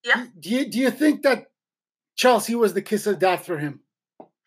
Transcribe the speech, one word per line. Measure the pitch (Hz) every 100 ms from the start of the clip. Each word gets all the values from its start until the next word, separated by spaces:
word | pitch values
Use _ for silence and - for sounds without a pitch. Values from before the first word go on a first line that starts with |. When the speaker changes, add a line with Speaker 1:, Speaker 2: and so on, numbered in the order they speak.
Speaker 1:
Yeah. | 240 233 247
Speaker 2:
Do, | 175
do | 160
you, | 247 269
do | 220
you | 262
think | - 302 240
that | 277 233 - _ _ _ _ _ _ -
Chelsea | 247 233 - 233
was | 214
the | 180
kiss | 214 208 214
of | 180
death | 185 175 -
for | 156
him? | 147 139 _ _ _ - - _